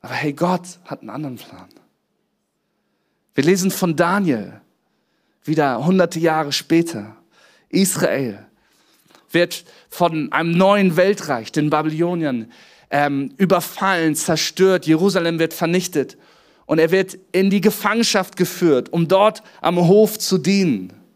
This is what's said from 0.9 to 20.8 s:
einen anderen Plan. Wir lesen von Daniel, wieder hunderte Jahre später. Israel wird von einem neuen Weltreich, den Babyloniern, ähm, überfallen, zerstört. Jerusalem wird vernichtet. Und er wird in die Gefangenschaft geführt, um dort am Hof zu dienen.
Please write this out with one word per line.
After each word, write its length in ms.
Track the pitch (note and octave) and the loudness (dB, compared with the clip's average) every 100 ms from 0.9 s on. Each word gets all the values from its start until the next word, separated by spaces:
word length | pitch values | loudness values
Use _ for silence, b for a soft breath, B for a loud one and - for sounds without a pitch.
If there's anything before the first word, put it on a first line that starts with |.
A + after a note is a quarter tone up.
| C#3 | -16
einen 100 | A2 | -14
anderen 260 | A2+ D3 A#2+ | -12 -12 -12
Plan. 320 | - - - _ _ _ _ _ _ _ _ _ _ _ _ _ _ _ _ | -18 -20 -20 _ _ _ _ _ _ _ _ _ _ _ _ _ _ _ _
Wir 100 | - | -2
lesen 260 | C#3 F#3+ F#3 | 0 2 0
von 260 | - F#3 D3+ | -2 -4 0
Daniel, 640 | E3+ G3 F#3+ A#2+ F#2+ - _ _ _ _ _ _ _ _ | 0 0 0 -2 -6 -16 _ _ _ _ _ _ _ _
wieder 400 | - D3+ C#3+ A#2+ | -4 0 0 0
hunderte 340 | D3 F#3+ F3 E3+ | 0 2 2 0
Jahre 340 | E3 D#3 D3 | 0 0 -2
später. 640 | C#3+ - E3 E3 - G#2 - _ b b b b | -6 0 0 0 -6 -14 -20 _ b b b b
Israel 760 | - F#3+ D3 F3+ A#2+ C3 G#2 G#2+ _ b b b b b b b | 0 0 0 -2 -2 -4 -8 -16 _ b b b b b b b
wird 360 | E3 F3 - - b b | -2 -2 -4 -16 b b
von 420 | - F3 E3 D3 | -2 -2 0 -2
einem 200 | - E3 | -2 0
neuen 440 | E3+ F#3+ G3+ F#3+ D#3+ | 2 4 4 4 4
Weltreich, 560 | F#3 G3+ D#3 B2+ A2 | 2 2 -2 -6 -4
den 160 | D#3+ D3+ | -2 0
Babyloniern, 840 | D3+ D#3 D#3 E3+ F3 D3+ B2 A2 b b b b | 0 -2 -2 -2 -2 -4 -4 -8 b b b b
ähm, 460 | C#3+ D3 C#3+ C#3 - | -2 0 -2 -6 -2
überfallen, 760 | F#3+ F3+ D#3+ - F#3+ F#3 E3 | 2 2 0 -4 -2 0 0
zerstört. 720 | D3+ - D#3+ - - F#3+ F#3 D3+ | -2 -2 -2 -2 2 2 2 2
Jerusalem 520 | D#3+ G3 F#3 E3+ E3+ | 2 2 0 -2 -2
wird 140 | D#3+ | -2
vernichtet. 640 | D#3+ E3 F3 F3 D#3 C3 - b b b b | -2 -2 0 -2 -4 -4 -8 b b b b
Und 140 | b D#3 | b 2
er 120 | D#3+ | 4
wird 280 | F#3 F#3+ - _ | 2 0 -8 _
in 180 | F3+ G3 | 0 2
die 100 | G3 | 4
Gefangenschaft 760 | G3 G3+ G#3 A3 A#3 G#3 F#3 - | 2 0 -2 0 0 0 -2 -2
geführt, 520 | F3+ - F3 C3+ - | -4 0 2 2 0
um 160 | E3+ E3 | -2 2
dort 360 | F#3+ D#4+ E3 B B | 4 4 0 B B
am 160 | - F3 | -2 2
Hof 420 | F3 G3+ G#3+ - | 4 6 4 0
zu 200 | - F#3+ | -2 -2
dienen. 560 | D3 G3 F#3 A2 | 0 0 2 -2